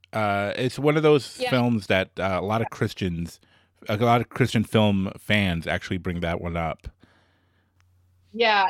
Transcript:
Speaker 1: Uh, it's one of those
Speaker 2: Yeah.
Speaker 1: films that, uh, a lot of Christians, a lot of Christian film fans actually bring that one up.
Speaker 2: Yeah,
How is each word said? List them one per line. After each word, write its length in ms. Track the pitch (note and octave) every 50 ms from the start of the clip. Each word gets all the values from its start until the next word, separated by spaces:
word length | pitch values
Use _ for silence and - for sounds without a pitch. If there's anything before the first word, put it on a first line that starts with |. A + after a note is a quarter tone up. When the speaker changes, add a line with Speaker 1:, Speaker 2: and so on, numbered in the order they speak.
| _ _ -
Speaker 1:
Uh, 380 | A2+ G#2+ G#2 G2+ G2+ G2+ G2+ -
it's 220 | - B2 B2+ - -
one 180 | C3+ D3 D3+
of 60 | D#3 D#3
those 360 | D3+ D3+ C#3+ A#2 - - -
Speaker 2:
Yeah. 120 | B3+ B3
Speaker 1:
films 360 | C3 B2+ A#2+ B2 A#2+ A2 G2 -
that, 220 | G#2 F#2+ F#2+ - - -
uh, 200 | F2 F#2+ F#2+ F2+
a 40 | E2+
lot 160 | G2 G#2+ A#2 A2+
of 80 | -
Christians, 680 | - - B2 G#2 - - G#2 F#2 E2+ E2 E2+ E2 - - _ _ _ _ _ _ _ _ - -
a 80 | A2
lot 240 | G#2 A#2+ A#2+ A#2 B2 A2+
of 60 | -
Christian 360 | - - B2+ A2+ - A#2 G#2
film 480 | - - A2+ G#2+ G#2 G2+ G2 F#2+ G2 - -
fans 480 | - - G#2 G#2+ G2+ F#2 F2 E2 D#2+
actually 320 | E2 D#2 F2+ - - G2 F#2
bring 220 | E2+ F#2+ F2 F2
that 200 | E2+ E2+ E2+ -
one 160 | - E2+ E2
up. 320 | E2+ E2 D#2+ C#2+ - - - - _ _ _ _ _ _ _ _ _ _ _ _ _ _ _ _ _ _ _ _ _ _ _ _ _ _ _ -
Speaker 2:
Yeah, 340 | A3 A#3 A3 G#3+ G3+ G3